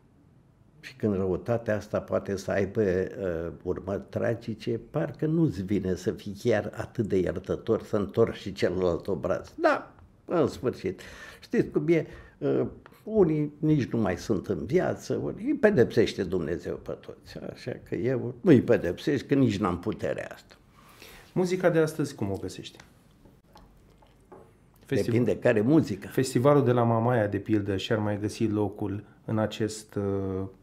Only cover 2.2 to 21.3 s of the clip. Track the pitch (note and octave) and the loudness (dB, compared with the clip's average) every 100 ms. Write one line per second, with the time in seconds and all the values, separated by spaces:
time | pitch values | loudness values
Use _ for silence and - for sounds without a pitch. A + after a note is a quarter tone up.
2.2 | G2+ G2 - F#2 G2 G2+ G#2 F2+ F#2 - | -2 -4 -2 0 0 2 2 2 0 -4
3.2 | G2 E2 E2+ D2+ F2 F2+ F#2+ G2 - G#2+ | -4 -4 -4 -6 -4 -4 -4 -6 -4 -4
4.2 | G#2 A2+ - A2 - A2+ - C#3+ D#3 B2 | -2 -2 -6 -8 -4 -6 -4 -4 -4 -4
5.2 | D#3 D#3+ D#3+ F2+ F#2 G2+ F#2+ F2+ - F2+ | 0 2 2 2 0 0 0 -2 -2 -4
6.2 | - G2 A#2+ G#2 G#2 - - - G#2+ G2 | -6 -4 0 0 0 -6 -8 -4 0 2
7.2 | F2 E2+ - F2 - A2 - A2 G2+ G2+ | 0 -2 -4 -4 0 -2 0 -4 -2 2
8.2 | A#2 - - F2+ G#2+ F2 F2+ D#2+ - F2+ | 2 0 -10 -2 -2 2 0 0 -2 -4
9.2 | F2 F#2+ - - D#4+ C4+ - - - _ | -2 -2 -6 0 2 2 -4 -18 -20 _
10.2 | - F3 C3 - B2+ - F#2 - - - | -4 0 0 0 -4 -4 -4 -8 -12 -18
11.2 | - - - A#3+ - - D3+ E3 - - | -18 -20 -4 0 0 0 2 2 0 -8
12.2 | - - C#3+ C3+ B2 - - - - A3 | -20 -6 -2 0 -2 -6 -20 -18 -2 4
13.2 | F3 D#3 D3 - D#3 D#3 A#2 A#2 G#2 F2+ | 4 4 -2 0 2 4 2 0 0 0
14.2 | - G2+ - F2+ D2+ E3 D3+ A2 - A#2 | 0 -2 0 -4 0 0 0 -2 -4 -4
15.2 | C#3+ - A3 D4 G#3+ G3+ A2+ - G2+ - | -4 -6 -4 2 4 6 4 4 2 0
16.2 | F#2+ F#2 D2+ E2+ - E2 - - - - | -2 -2 -2 -4 -6 -8 -10 -12 -14 -20
17.2 | - - - - - - - - A2+ C3 | -18 -14 -12 -12 -12 -12 -8 -4 -2 -2
18.2 | A#2 B2+ G3 C3+ - G#2+ E2+ F2 - C#3+ | -4 0 6 8 8 4 2 -2 -2 -2
19.2 | - C#3 B2+ G2 G2+ F2 A2 F#2 D#2+ B1+ | 0 2 4 2 0 -2 -4 -4 -4 -4
20.2 | - - - - _ - - - - - | -8 -14 -20 -20 _ -20 -20 -20 -20 -20
21.2 | - | -8